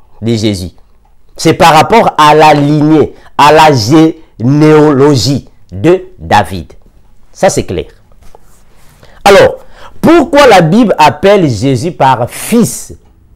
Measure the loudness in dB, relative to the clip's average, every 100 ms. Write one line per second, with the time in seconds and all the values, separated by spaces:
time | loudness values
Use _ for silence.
0 | _ -12 -6 -4 -4 -6 -10 -16 _ _
1 | _ _ _ -6 -2 0 2 2 2 0
2 | 0 0 2 4 2 2 0 0 0 0
3 | 0 -6 -10 0 2 4 2 0 0 2
4 | 2 -2 -14 -6 -2 0 2 4 2 2
5 | 2 0 -2 -4 -8 -20 -18 -6 -2 -2
6 | -4 -18 -2 -2 -2 -8 -14 -20 -20 _
7 | _ -20 -20 -4 -4 -2 -6 -8 -12 -16
8 | _ -20 -20 -20 -20 -20 -20 -20 -20 _
9 | -20 -6 0 2 2 -2 -14 -20 -20 -4
10 | 0 2 2 2 4 4 2 2 0 0
11 | 0 0 0 0 0 -2 -4 -4 -6 -2
12 | -2 -2 -4 -10 -4 -2 -2 -4 -16 -20
13 | _ _ _